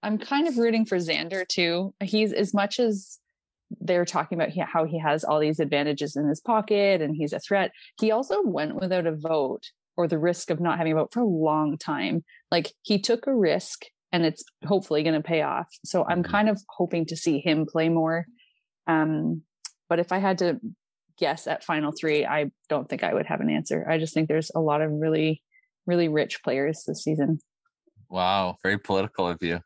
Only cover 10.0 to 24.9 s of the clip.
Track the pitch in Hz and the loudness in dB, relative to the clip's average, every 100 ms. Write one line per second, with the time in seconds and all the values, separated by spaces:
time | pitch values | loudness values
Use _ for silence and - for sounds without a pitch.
10 | 170 165 165 175 - 160 170 170 160 156 | 0 2 0 0 -2 -2 0 0 2 0
11 | 156 220 233 165 156 151 151 156 - 147 | 0 0 0 2 2 2 2 -2 -4 -4
12 | 95 151 - - _ 175 165 - - 208 | -2 -4 -6 -20 _ -2 -2 -12 0 0
13 | 202 226 254 262 180 151 - - - _ | 2 0 2 2 4 2 -2 -10 -14 _
14 | _ 180 165 160 - _ 147 196 196 156 | _ 0 0 0 -12 _ 0 0 2 0
15 | 156 160 - 165 143 - 165 - - 185 | 2 0 0 0 0 -2 -6 -12 -4 -2
16 | - 175 170 202 214 202 - - 175 175 | 2 0 2 2 2 0 -4 -4 -2 0
17 | 160 165 - 143 170 156 151 165 160 165 | -2 -2 0 0 2 0 0 0 2 2
18 | 160 165 170 - _ _ _ _ - 160 | 2 0 -4 -14 _ _ _ _ 0 2
19 | 156 156 156 165 - _ - _ _ 170 | 2 0 -2 -4 -8 _ -18 _ _ -2
20 | 175 185 196 185 180 135 113 - _ _ | 0 0 0 2 0 0 -6 -14 _ _
21 | _ _ 156 156 - 156 - 156 151 156 | _ _ -2 -2 -4 -6 -2 -2 -2 -2
22 | 160 151 - 151 147 - _ 147 139 165 | 0 2 2 0 -2 -6 _ -4 -2 -4
23 | - - - 156 76 76 156 - - 160 | 0 0 0 -2 0 0 0 -4 0 0
24 | 160 - 156 156 156 - 160 147 156 | 0 0 0 0 -2 -2 0 2 0